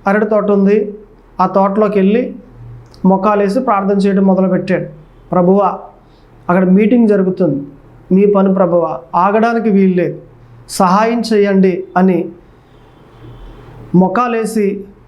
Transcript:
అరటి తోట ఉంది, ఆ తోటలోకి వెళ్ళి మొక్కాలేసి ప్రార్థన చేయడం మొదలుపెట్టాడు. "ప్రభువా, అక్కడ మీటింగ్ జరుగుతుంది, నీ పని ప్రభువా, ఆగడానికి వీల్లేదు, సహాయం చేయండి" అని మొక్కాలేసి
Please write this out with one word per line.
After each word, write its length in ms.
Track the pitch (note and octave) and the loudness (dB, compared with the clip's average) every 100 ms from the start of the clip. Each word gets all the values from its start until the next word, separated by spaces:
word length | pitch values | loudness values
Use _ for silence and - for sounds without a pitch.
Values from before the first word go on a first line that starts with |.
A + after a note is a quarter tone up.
| G3 | -2
అరటి 180 | G#3 | 0
తోట 260 | G#3+ G#3+ G3 | 0 0 0
ఉంది, 480 | G3+ G3 G3+ - - - - _ - | 2 2 2 -2 -8 -20 -20 _ -4
ఆ 60 | F#3 | 0
తోటలోకి 520 | F#3+ G3 G3+ G#3 G3+ | 2 0 0 0 2
వెళ్ళి 360 | F#3+ A3+ - - - - - - - - | 2 0 -2 -10 -20 -20 -20 -20 -20 -4
మొక్కాలేసి 560 | F#3 F#3+ G3+ G3+ G3+ A3+ | 0 0 0 0 0 -2
ప్రార్థన 360 | B3 G3+ G3 G3+ | 0 -2 0 0
చేయడం 280 | G3 F#3+ | 0 2
మొదలుపెట్టాడు. 640 | F#3+ F#3 F#3+ F#3 - F3 - - - - - | 2 2 0 -2 -2 -4 -6 -14 -20 -20 -6
"ప్రభువా, 480 | F3 F3+ G3 F#3+ - - - - - - - - | 0 2 2 0 -4 -12 -20 -20 -20 -20 -16 -2
అక్కడ 160 | F3+ | 0
మీటింగ్ 440 | F#3 F#3 A3 B3 A3 | 2 2 4 2 2
జరుగుతుంది, 580 | G3+ F#3+ F#3 F3 C#3 - - - - - | 2 0 0 -2 -2 -8 -16 -20 -20 -2
నీ 140 | F#3+ G3+ | 2 2
పని 280 | G3 F#3+ | 2 2
ప్రభువా, 460 | F#3+ F3+ F3 D#3+ D3+ - | 2 0 0 -2 -6 -6
ఆగడానికి 560 | E3+ F#3+ G#3+ A3+ A#3 A3 | -2 0 0 0 0 0
వీల్లేదు, 480 | G3 F#3+ F3+ D#3+ D#3+ - - - - - | 2 2 0 -2 -6 -16 -20 -20 -20 -16
సహాయం 520 | - F#3 F#3+ A3+ A#3 | -2 0 2 0 -2
చేయండి" 640 | - G#3+ G3+ G3 F#3+ F3 - F3+ | -2 0 2 2 2 0 -4 0
అని 320 | F#3 E3+ - - - - _ - - - - - - - - - - - - | 0 0 -4 -12 -20 -20 _ -20 -20 -20 -20 -20 -20 -20 -20 -20 -20 -20 -2
మొక్కాలేసి 880 | F3 F#3 A#3 A#3+ A#3 G#3 A3 G3 G3 - - | 0 0 0 -2 -4 -4 -2 -2 -4 -12 -20